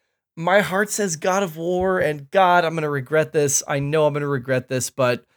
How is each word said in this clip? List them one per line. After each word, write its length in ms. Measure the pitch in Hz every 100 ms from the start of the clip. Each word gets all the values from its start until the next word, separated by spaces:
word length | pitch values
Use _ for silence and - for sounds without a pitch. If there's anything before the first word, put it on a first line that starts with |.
| _ _ _ -
my 240 | 170 196
heart 300 | 156 185 208
says 260 | - 202 156
God 280 | 190 190
of 120 | 196 156
War, 440 | 170 180 185 185
and 300 | 151 151 139
God, 360 | 190 180 175 165
I'm 100 | 165
gonna 140 | 151
regret 420 | 139 123 156 156
this. 320 | 160 143 - -
I 120 | 147
know 260 | 143 156 151
I'm 60 |
gonna 140 | 147 143
regret 400 | 139 123 127 -
this, 220 | 131 123
but 340 | - 127 120 _